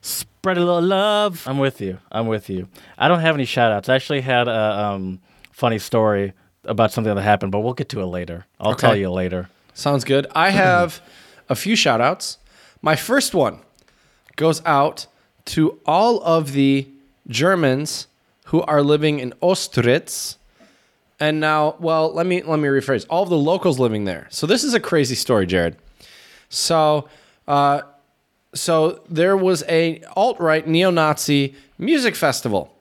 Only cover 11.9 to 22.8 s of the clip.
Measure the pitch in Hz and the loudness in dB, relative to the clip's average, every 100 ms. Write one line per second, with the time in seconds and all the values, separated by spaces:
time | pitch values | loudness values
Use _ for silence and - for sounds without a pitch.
11.9 | 117 123 185 - - _ _ - _ 135 | 2 2 0 -8 -12 _ _ -20 _ 0
12.9 | 156 - 269 277 180 123 90 _ _ _ | 0 2 0 0 0 0 -2 _ _ _
13.9 | _ _ _ _ - 160 160 165 143 147 | _ _ _ _ -2 0 0 0 2 2
14.9 | - - _ _ _ - - 156 - - | -2 -18 _ _ _ -8 0 0 0 -2
15.9 | 165 226 233 170 165 147 139 139 139 135 | 2 2 0 0 0 0 0 2 2 -4
16.9 | - _ _ - 113 165 185 147 131 151 | -18 _ _ -10 -2 0 2 2 0 -4
17.9 | - - _ _ _ - 160 170 151 143 | -10 -14 _ _ _ -2 -2 2 2 2
18.9 | 151 151 147 127 - 175 190 - - 120 | 2 0 -2 -6 -2 0 0 -2 0 2
19.9 | 143 - - - - _ _ _ _ _ | 2 -2 -12 -12 -14 _ _ _ _ _
20.9 | _ _ _ 151 156 156 156 151 - 165 | _ _ _ -4 0 0 2 0 -2 -2
21.9 | 160 160 151 175 180 160 156 147 139 | 0 0 -2 -2 -2 -2 -2 2 0